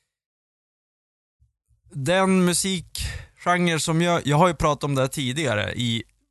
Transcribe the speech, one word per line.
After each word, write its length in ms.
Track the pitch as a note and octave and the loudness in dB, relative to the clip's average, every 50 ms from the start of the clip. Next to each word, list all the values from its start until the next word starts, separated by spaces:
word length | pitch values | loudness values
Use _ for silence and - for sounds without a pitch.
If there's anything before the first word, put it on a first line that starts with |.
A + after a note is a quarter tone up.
| _ _ _ _ _ _ _ _ _ _ _ _ _ _ _ _ _ _ _ _ _ _ _ _ _ _ _ _ _ _ _ _ _ _ _ _ _ _ - | _ _ _ _ _ _ _ _ _ _ _ _ _ _ _ _ _ _ _ _ _ _ _ _ _ _ _ _ _ _ _ _ _ _ _ _ _ _ -12
den 520 | D3+ C3 C#3+ F3+ F#3+ F#3+ F#3+ F#3+ F#3 F3+ | -8 -4 0 2 2 4 4 4 4 4
musikgenre 1300 | F3 E3+ - - G3 F#3+ F3 - - _ - - - - - - - _ _ - F3+ F3 F3+ F3 F3 E3 D3+ | 2 2 0 -2 -2 -4 -4 -6 -8 _ -8 -8 -8 -8 -10 -12 -16 _ _ -2 0 0 2 2 0 0 0
som 220 | - F3 D#3+ D#3+ | -2 -2 0 0
jag, 260 | E3+ F3 F3 E3 - C3 | 2 2 0 0 0 0
jag 100 | D3 D3 | 2 4
har 100 | F3+ F3+ | 4 4
ju 60 | E3 | 2
pratat 300 | - E3 D#3 D3 - - | 2 0 0 0 0 -2
om 120 | C#3+ C#3+ | -2 0
det 60 | C3+ | 0
här 60 | C3 C3+ | 0 -2
tidigare 680 | - - C#3 B2 B2+ D3+ E3 B2+ A2 G#2 G2+ F#2+ - | -2 -4 -4 -4 -4 -2 -2 -2 0 -2 -2 -4 -4
i 300 | - B2 A#2+ A2+ A2+ - - _ _ _ _ | -4 -2 -2 -2 -2 -4 -8 _ _ _ _